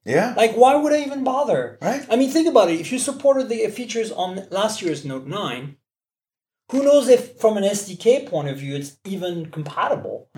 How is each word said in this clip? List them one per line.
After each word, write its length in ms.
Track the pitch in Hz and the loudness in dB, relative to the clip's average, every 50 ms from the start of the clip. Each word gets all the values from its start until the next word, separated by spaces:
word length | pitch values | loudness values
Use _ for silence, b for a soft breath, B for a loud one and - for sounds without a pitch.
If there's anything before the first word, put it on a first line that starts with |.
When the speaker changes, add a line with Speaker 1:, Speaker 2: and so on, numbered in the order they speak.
| _ | _
Speaker 1:
Yeah. 300 | - 123 156 202 247 240 | 0 0 2 2 2 2
Speaker 2:
Like, 200 | - 226 220 196 | 2 2 2 6
why 200 | 220 247 262 285 | 6 6 6 6
would 160 | 294 294 302 | 4 2 2
I 60 | 294 302 | 2 0
even 240 | 285 269 285 277 262 | 0 -4 -6 -4 -4
bother? 540 | 262 254 269 294 233 175 135 123 117 - - | -2 -2 -2 0 0 0 -2 -2 -6 -10 -6
Speaker 1:
Right. 240 | 143 180 247 285 - - | -6 -4 -4 -4 -2 -2
Speaker 2:
I 80 | 214 247 | 2 2
mean, 120 | 269 262 | 2 2
think 180 | 277 320 320 330 | 2 2 2 6
about 220 | 269 240 196 175 | 6 6 6 6
it. 100 | 165 165 | 2 -2
If 100 | 165 143 | -4 -6
you 80 | 254 247 | -4 -4
supported 480 | - - 269 - - 277 277 269 254 214 | -4 -4 -6 0 2 2 4 4 2 -2
the 180 | 233 226 220 214 | -2 -2 -2 -4
features 440 | 214 - 247 214 - 226 220 214 | -4 -8 -10 -6 -4 -4 -4 -4
on 360 | - - 180 185 185 190 185 - | -4 -6 -6 -6 -6 -10 -12 -6
last 320 | 175 190 208 214 208 - | -4 -2 -2 -2 -2 -4
year's 240 | 196 170 151 143 139 | -4 -4 -4 -4 -6
Note 220 | 139 131 131 131 139 | -8 -10 -8 -8 -8
nine, 500 | 175 202 196 147 120 127 131 147 143 _ _ _ _ _ _ _ _ _ _ _ _ _ _ _ _ _ _ _ | -8 -6 -6 -6 -8 -8 -10 -14 -16 _ _ _ _ _ _ _ _ _ _ _ _ _ _ _ _ _ _ _
who 120 | - 269 277 | -2 0 4
knows 240 | 285 285 285 247 233 | 6 6 4 6 6
if 320 | 254 208 - - - - | 4 4 4 -4 -10 0
from 160 | - 220 214 202 | 2 2 2 2
an 60 | 196 | 0
S 240 | 196 208 202 - 190 | 0 -2 -2 -6 -10
D 80 | 175 | -12
K 300 | - - 226 254 277 - - | 0 2 4 4 4 2 -4
point 220 | 180 156 143 139 | -4 -4 -4 -4
of 80 | 139 135 | -8 -8
view, 180 | 139 139 139 | -10 -8 -8
it's 220 | 143 139 - - _ _ | -8 -8 -10 -14 _ _
even 440 | 190 190 175 180 180 175 170 160 156 | -10 -8 -6 -6 -6 -6 -8 -10 -10
compatible? 800 | - 156 151 147 - - - - - - - 101 107 113 - _ _ | -10 -10 -10 -8 -4 -4 -2 -2 -2 -4 -4 -10 -12 -12 -14 _ _